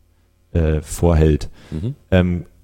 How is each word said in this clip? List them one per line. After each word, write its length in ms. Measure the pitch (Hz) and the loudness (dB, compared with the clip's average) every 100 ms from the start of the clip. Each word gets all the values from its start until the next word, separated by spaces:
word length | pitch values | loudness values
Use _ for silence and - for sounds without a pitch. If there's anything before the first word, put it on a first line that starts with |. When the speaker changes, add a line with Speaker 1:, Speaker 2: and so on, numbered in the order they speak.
| _ _ _ _ _ | _ _ _ _ _
Speaker 1:
äh, 300 | 87 80 78 | -2 0 -2
vorhält. 680 | - - 85 80 78 76 - - - | -4 -2 2 4 4 2 -4 -16 -14
Speaker 2:
Mhm. 240 | 80 110 143 - | -10 -10 -10 -2
Speaker 1:
Ähm, 340 | 92 90 87 - _ | 0 2 -2 -8 _